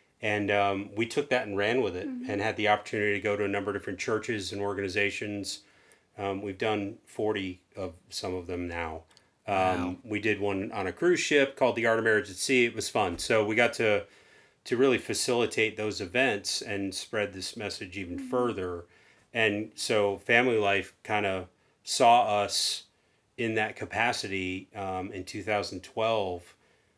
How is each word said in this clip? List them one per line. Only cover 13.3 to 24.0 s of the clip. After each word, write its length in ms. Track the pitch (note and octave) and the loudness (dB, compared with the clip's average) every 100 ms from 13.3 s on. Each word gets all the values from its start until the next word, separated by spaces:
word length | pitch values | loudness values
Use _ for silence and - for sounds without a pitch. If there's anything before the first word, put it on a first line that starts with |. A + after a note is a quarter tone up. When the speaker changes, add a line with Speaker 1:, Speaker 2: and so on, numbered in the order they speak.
| A2+ | 2
Speaker 1:
we 120 | G#2+ A2 | 4 4
got 180 | A#2+ | 2
to, 320 | - A2+ G#2 - - - - _ _ | 4 2 2 0 -16 -20 -20 _ _
to 140 | - A#2+ | -4 4
really 200 | C3+ B2 | 4 4
facilitate 800 | - G#2+ - A#2+ A2 - A2 G#2+ | 0 -2 0 2 2 2 0 0
those 240 | G#2+ G2 | -4 -4
events 640 | F#2+ A#2+ C3 G#2 G2 - | -2 2 2 0 -2 -6
and 340 | - G2+ G2 F#2+ | -4 -4 -4 -6
spread 380 | - A2+ G2+ | -6 -2 -2
this 240 | F#2 F2+ - | -4 -10 -8
message 400 | G#2 - F#2+ F#2 | -8 -8 -10 -10
even 200 | F2+ F2+ | -8 -8
Speaker 2:
Mm-hmm. 100 | B2+ | -4
Speaker 1:
further. 560 | B2+ B2 G2 F#2 F2 - _ _ _ _ | 0 0 -2 -6 -8 -12 _ _ _ _
And 380 | A#2 A2 G2+ G#2+ - | 0 0 0 -6 -8
so 440 | - A2 G2+ G2 | 0 2 2 0
Family 380 | - A#2 B2+ A2+ | 2 4 6 4
Life 360 | G2+ G2 F#2 _ | 4 2 -2 _
kinda 460 | - G#2+ G2+ F#2+ F2+ _ _ _ | -4 -2 0 -2 -6 _ _ _
saw 580 | - - A#2+ A#2+ G#2+ G#2 | -6 4 8 8 6 2
us 420 | G2+ - - - - _ _ _ _ - | 0 0 -2 -4 -10 _ _ _ _ -6
in 180 | A#2 A2 | -2 0
that 200 | G#2+ G2 | -2 -4
capacity. 920 | G2+ G2+ | -6 0